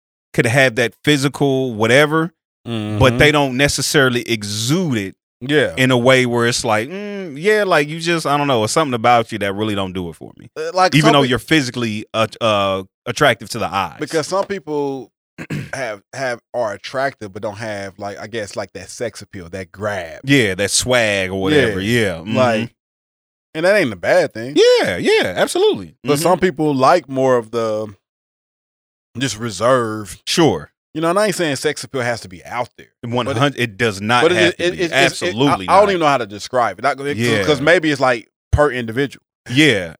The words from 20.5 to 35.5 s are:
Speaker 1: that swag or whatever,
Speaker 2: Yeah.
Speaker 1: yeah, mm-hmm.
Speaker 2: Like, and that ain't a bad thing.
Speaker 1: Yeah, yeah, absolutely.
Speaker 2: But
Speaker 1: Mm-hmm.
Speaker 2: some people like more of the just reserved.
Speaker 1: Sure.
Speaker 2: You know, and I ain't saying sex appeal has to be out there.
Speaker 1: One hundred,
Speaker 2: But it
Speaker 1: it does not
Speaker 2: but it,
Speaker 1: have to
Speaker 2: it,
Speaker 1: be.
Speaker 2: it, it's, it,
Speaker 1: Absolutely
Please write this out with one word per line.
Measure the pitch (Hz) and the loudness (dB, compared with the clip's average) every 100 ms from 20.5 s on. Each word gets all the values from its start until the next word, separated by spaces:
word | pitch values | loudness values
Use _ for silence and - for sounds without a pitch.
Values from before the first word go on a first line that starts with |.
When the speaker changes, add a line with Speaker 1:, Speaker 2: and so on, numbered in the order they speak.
Speaker 1:
that | 90 101 | 0 -2
swag | - 123 123 110 101 92 | -2 0 2 2 0 -2
or | 98 | -2
whatever, | 95 151 120 95 | 2 2 2 0
Speaker 2:
Yeah. | 98 120 | 0 0
Speaker 1:
yeah, | 104 85 | 0 -2
mm-hmm. | 87 117 | -4 0
Speaker 2:
Like, | 127 113 117 - _ _ _ _ _ _ _ | 2 0 -4 -10 _ _ _ _ _ _ _
and | 160 | -2
that | 175 208 | 2 2
ain't | 147 | 0
a | 95 | -2
bad | 98 175 151 | 2 2 2
thing. | 110 120 320 | -4 -4 2
Speaker 1:
Yeah, | 480 494 370 90 | 4 4 2 0
yeah, | 214 427 240 175 | 2 2 0 0
absolutely. | 190 349 427 320 90 _ | -2 2 0 0 -6 _
Speaker 2:
But | 123 | -2
Speaker 1:
Mm-hmm. | 143 | 0
Speaker 2:
some | 160 139 | 2 2
people | 185 135 151 | 0 0 -2
like | 135 131 180 - | 2 4 4 0
more | 131 131 123 | 0 2 2
of | 110 | 0
the | 117 113 107 107 98 _ _ _ _ _ _ _ _ _ _ _ - | -4 -2 -2 -6 -12 _ _ _ _ _ _ _ _ _ _ _ -6
just | 135 104 | -6 -4
reserved. | 117 92 113 131 113 110 101 - - | -8 -2 2 2 2 -4 -10 -12 -4
Speaker 1:
Sure. | - 156 - 73 _ _ | 2 2 2 -6 _ _
Speaker 2:
You | 151 | -4
know, | 165 | -2
and | 180 | 0
I | 214 | 0
ain't | |
saying | 175 165 135 | 0 -2 -2
sex | 151 143 | -2 -4
appeal | 127 135 | -6 -4
has | 120 117 | -4 -4
to | 95 | -8
be | 90 | -18
out | 69 113 120 - | -12 -8 -8 -10
there. | - _ | -20 _
Speaker 1:
One | 120 120 120 | -6 -4 -2
hundred, | 127 143 | 0 0
Speaker 2:
But | 131 | 0
it | |
Speaker 1:
it | 120 98 | -4 0
does | 117 98 | -2 -2
not | 104 123 | 2 4
Speaker 2:
but | 117 | 4
it, | 110 | 4
Speaker 1:
have | - - | 2 2
to | 175 | -4
Speaker 2:
it, | |
Speaker 1:
be. | 165 | -2
Speaker 2:
it, | |
it's, | 170 | -2
it, | 131 | 2
Speaker 1:
Absolutely | 139 - 175 113 143 | 0 0 -6 0 2